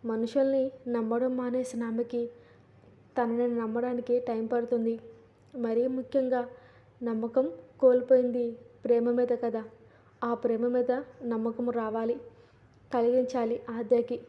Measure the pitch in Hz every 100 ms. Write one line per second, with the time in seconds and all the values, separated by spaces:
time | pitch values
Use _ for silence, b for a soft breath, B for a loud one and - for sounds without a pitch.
0 | 233 220 233 277 269 269 262 - 247 233
1 | 220 233 254 254 247 247 247 233 233 226
2 | 240 240 240 B B B B B B -
3 | - - 233 233 240 233 226 226 247 247
4 | 240 247 247 226 226 240 233 240 226 226
5 | - - - _ - 262 233 226 262 262
6 | 254 277 254 247 247 B B B B -
7 | 233 220 226 240 277 - - - 262 254
8 | 247 254 247 240 240 233 - - - 233
9 | 233 240 247 233 240 220 214 - b b
10 | b _ 240 233 240 226 240 247 247 254
11 | 294 - 247 226 226 226 240 233 220 220
12 | 226 240 - b b b b b - 247
13 | 233 254 247 254 226 240 - 233 220 240
14 | 233 240